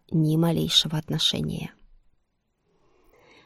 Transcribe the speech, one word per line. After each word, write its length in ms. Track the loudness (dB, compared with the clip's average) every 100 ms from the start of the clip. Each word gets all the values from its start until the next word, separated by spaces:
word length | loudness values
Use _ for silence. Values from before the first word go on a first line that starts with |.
| _
ни 260 | 2 2 4
малейшего 640 | 2 2 0 0 0 -4
отношения». 760 | -4 -2 -2 -2 -4 -6 -10 -14 -20 -20 _ _ _ _ _ _ _ _ _ _ _ _ _ -20